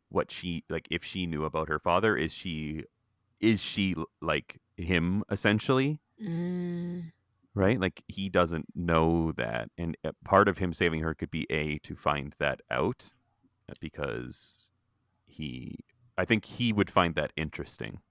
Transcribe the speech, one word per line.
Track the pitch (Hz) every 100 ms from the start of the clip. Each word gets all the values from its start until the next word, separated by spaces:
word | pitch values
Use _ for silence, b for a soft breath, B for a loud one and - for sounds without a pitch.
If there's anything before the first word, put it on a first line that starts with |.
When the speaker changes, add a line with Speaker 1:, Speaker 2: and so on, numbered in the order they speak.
| -
Speaker 1:
what | 92 -
she, | - 90 82 -
like, | 82 -
if | 82
she | - 95 85
knew | 76
about | 76 80 78
her | 78
father, | 87 90 110 69
is | 92
she, | - 92 78 76 78 - _ _ _ _ -
is | 110 104
she | - 107 95 80
l-, | - -
like | 80 73 - - _ -
him, | 87 87 87 101 -
essentially? | 101 107 110 - 131 139 151 _ -
Speaker 2:
Mm. | 208 165 175 180 175 175 175 175 165 - _ _ _
Speaker 1:
Right? | 98 95 120
Like, | 92 - -
he | - 98
doesn't | 92 85 80 - -
know | 85 80 80 82 80
that. | 62 58 58 55 -
And, | 82 -
uh, | 76 -
part | - 95 104
of | 90
him | 87
saving | - 87 80
her | 80
could | - 80
be, | 78 -
A, | 76 76 76
to | - -
find | 76 73 71 -
that | 71 - -
out, | 62 92 - - _ _ _ _ _ -
uh, | -
because | 78 - 69 58 62 - - - - _ _ _ _ _ _
he, | - 73 64 65 - - _ _ -
I | 92
think | 110 -
he | - 120
would | 104 92
find | 95 85 78
that | 71 -
interesting. | 78 - - - 55 - _